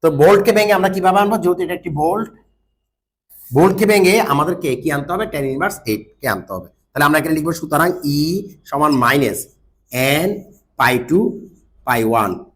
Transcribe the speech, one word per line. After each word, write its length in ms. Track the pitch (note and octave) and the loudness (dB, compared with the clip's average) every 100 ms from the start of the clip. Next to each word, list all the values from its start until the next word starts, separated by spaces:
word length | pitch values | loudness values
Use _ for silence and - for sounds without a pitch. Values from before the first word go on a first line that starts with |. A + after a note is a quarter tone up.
তো 40 | E3 C#3+ | 0 4
ভোল্টকে 320 | D#3 G3+ G3+ G#3 | 6 6 4 2
ভেঙে 160 | G#3 G3 | 2 2
আমরা 120 | F#3+ F#3+ | 0 0
কিভাবে 240 | F#3 F#3+ | 2 2
আনবো? 140 | G3+ F3 | 2 0
যেহেতু 180 | E3+ F3+ F3 | 0 0 -2
এটা 100 | F3 | -6
একটি 120 | F3 D3 | -6 -2
ভোল্ট, 280 | D#3 G3+ A3 - _ _ _ _ _ _ _ _ _ - - B2 | -2 -2 -6 -12 _ _ _ _ _ _ _ _ _ -20 -2 2
ভোল্টকে 300 | F#3 F#3+ G#3 | 4 4 2
ভেঙে 240 | G#3 F3+ G#3+ - | 4 4 2 2
আমাদেরকে 380 | C#3+ D3+ F3 D3+ B2 | 0 -2 -2 -4 -4
কি 60 | C#3 C#3+ | -2 -4
আনতে 140 | C#3+ | -4
হবে? 120 | F3+ G#3+ | -6 -6
Tan 120 | D3+ C3+ | -6 -6
inverse 260 | C3+ F#3+ G3+ - | -4 -4 -6 -6
eight 120 | G#2+ - _ | -6 -6 _
কে 80 | C3 | -6
আনতে 180 | G2 F2+ F#2 | -6 -6 -12
হবে। 140 | F2+ _ _ | -12 _ _
তাহলে 140 | C3+ D3 | -2 2
আমরা 100 | D#3 | 2
এখানে 160 | D#3+ D#3 | 0 -2
লিখবো 160 | D#3 E3 | -2 -6
সুতরাং 300 | D#3+ D3+ E3+ F3+ D3 C#3+ | -4 0 0 -2 -4 -2
ই 20 | D#3 F#3 G3+ - - | -2 -4 -8 -18 -10
সমান 220 | C#3+ D3+ C#3 | -2 0 2
মাইনাস 360 | A#2+ C#3 B2 F#2+ - _ _ _ _ B2 C3 | 2 2 0 -4 -12 _ _ _ _ -2 0
এন 140 | D3 F#3 G#3 - _ _ _ | 0 -2 -4 -12 _ _ _
পাই 140 | B2+ B2+ B2 | 0 0 0
টু 100 | E3+ A3+ - - _ _ _ - | 0 0 -4 -16 _ _ _ -4
পাই 140 | B2 A2+ | 0 2
ওয়ান 220 | A2+ G#2 - - | 2 0 -4 -12